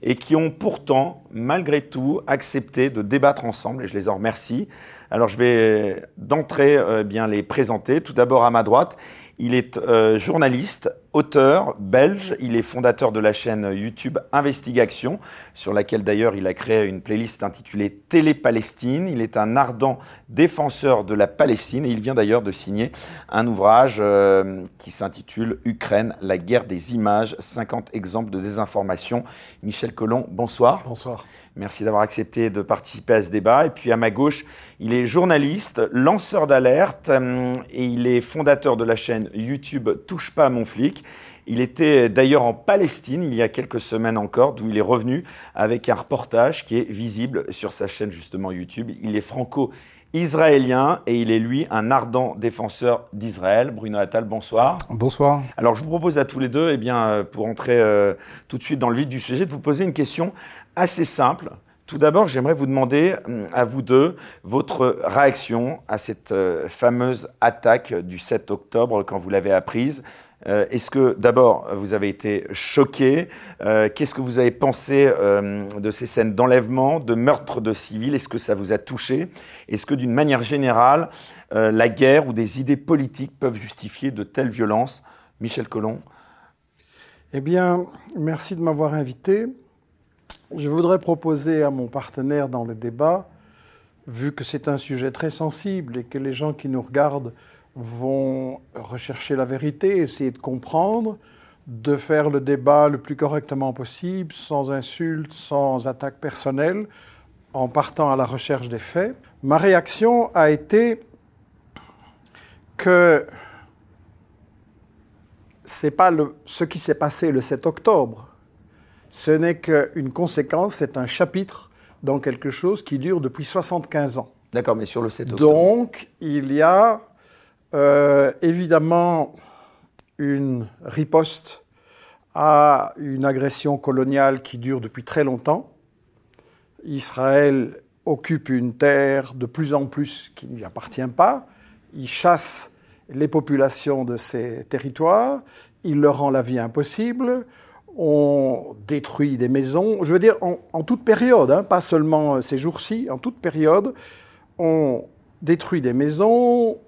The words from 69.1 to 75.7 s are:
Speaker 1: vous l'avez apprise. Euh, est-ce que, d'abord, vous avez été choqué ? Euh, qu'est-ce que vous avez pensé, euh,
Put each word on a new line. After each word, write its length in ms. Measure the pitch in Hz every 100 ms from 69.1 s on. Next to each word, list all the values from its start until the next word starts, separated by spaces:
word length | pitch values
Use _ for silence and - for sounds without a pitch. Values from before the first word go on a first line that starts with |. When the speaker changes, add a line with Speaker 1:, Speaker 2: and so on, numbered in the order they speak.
| 101
Speaker 1:
vous 120 | 90
l'avez 220 | 98 95
apprise. 500 | 95 92 113 127 139 123 - - _ -
Euh, 180 | 101 98
est-ce 180 | 127 -
que, 240 | 135 127 -
d'abord, 500 | 110 117 123 98 - 101
vous 180 | 98
avez 160 | 104 101
été 380 | 95 107 104 -
choqué ? 760 | 98 - - 135 - 131 143 180 - - -
Euh, 280 | 98 110 107
qu'est-ce 220 | - 147 -
que 60 |
vous 180 | 127 120
avez 120 | 123
pensé, 540 | 123 139 127 - 139 139
euh, 640 | 78 101 101 101 101 101